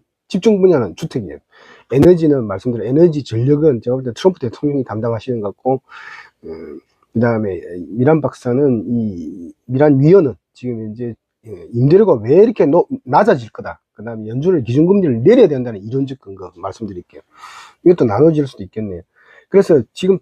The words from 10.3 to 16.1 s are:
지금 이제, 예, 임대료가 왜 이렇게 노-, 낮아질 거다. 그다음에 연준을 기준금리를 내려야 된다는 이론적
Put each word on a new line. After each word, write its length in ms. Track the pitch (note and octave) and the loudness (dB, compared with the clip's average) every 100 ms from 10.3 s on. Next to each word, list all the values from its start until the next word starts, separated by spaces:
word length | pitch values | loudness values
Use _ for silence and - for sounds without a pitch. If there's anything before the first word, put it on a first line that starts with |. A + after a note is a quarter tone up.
| F#2+ _ | -4 _
지금 380 | _ B2 A2+ G#2+ | _ -10 -10 -10
이제, 220 | G#2+ A#2+ A2 _ _ A2+ | -10 -12 -12 _ _ -20
예, 220 | F#2 E2 | -20 -10
임대료가 400 | A#2 C3+ F#3 G#3 C3+ | -2 4 4 4 2
왜 180 | A2 E3 | 2 4
이렇게 240 | A#3 G#3+ D#3+ | 4 2 2
노-, 220 | E3 - C3 | 2 0 -6
낮아질 480 | - C#3+ G#3+ D#3 A2 | -2 2 2 0 -4
거다. 300 | - F#2+ E2 _ - | -14 -14 -16 _ -18
그다음에 340 | A2 A2+ G#2+ | -14 -12 -6
연준을 340 | B2 E3 F3 | -2 0 0
기준금리를 600 | A#2 B2+ E3+ G3+ F3 A#2 | 0 2 4 4 2 2
내려야 240 | C#3+ B3+ F#3+ | 4 6 6
된다는 360 | C3+ B2 G#2 | 2 -6 -10
이론적 360 | G#2+ C3 C3+ | -8 -6 -6